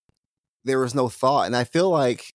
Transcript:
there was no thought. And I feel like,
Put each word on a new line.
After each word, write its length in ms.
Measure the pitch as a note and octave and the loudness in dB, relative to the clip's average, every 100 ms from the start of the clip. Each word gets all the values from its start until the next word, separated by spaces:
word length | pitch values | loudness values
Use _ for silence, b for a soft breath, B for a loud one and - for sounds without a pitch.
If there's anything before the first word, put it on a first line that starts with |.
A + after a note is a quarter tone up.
| _ _ _ _ _ _ | _ _ _ _ _ _
there 160 | B2 C3 | -4 -2
was 140 | B2+ | 0
no 160 | C3+ B2 | 0 -2
thought. 380 | - C3 C#3 F#2 | 0 0 2 0
And 80 | A#2+ | -2
I 80 | |
feel 260 | B2 E3 F#3 | -2 0 2
like, 440 | D#3+ D#3 A2+ - | 2 0 -2 -8